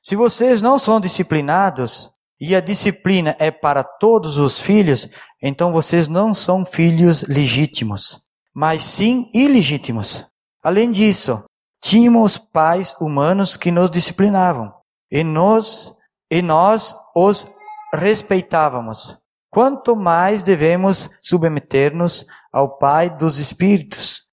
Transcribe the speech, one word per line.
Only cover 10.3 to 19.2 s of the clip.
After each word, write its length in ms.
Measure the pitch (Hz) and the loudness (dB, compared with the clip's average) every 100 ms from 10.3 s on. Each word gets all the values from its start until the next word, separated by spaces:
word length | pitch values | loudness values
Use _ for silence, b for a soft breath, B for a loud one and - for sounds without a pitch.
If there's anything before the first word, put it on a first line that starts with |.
| _ _ _ | _ _ _
Além 280 | 156 190 240 | -2 0 0
disso, 520 | 202 214 196 - 113 - _ _ _ | 2 2 0 -4 -6 -8 _ _ _
tínhamos 560 | - 220 240 233 214 - | 2 4 6 6 4 0
pais 560 | _ 165 156 175 185 - | _ 0 2 2 -4 -8
humanos 560 | 156 143 147 196 190 - | -4 0 0 2 -2 -2
que 140 | 180 | -2
nos 180 | 175 180 | 2 2
disciplinavam, 840 | 170 - - 196 196 180 143 110 _ _ _ _ | 0 -6 0 0 2 0 -2 -8 _ _ _ _
e 140 | 139 | -4
nos, 680 | 160 156 190 220 220 - - _ _ _ _ | -2 0 2 2 0 -12 -14 _ _ _ _
e 100 | 165 | -2
nós 560 | 175 156 185 220 - - _ 170 | 0 2 2 2 -4 -14 _ 2
os 320 | 190 202 - _ - - - | 2 2 -6 _ -20 -20 -10
respeitávamos. 1300 | 151 190 214 - 190 180 170 151 127 113 110 - - | -4 0 -2 0 -2 0 0 0 -2 -10 -12 -14 -18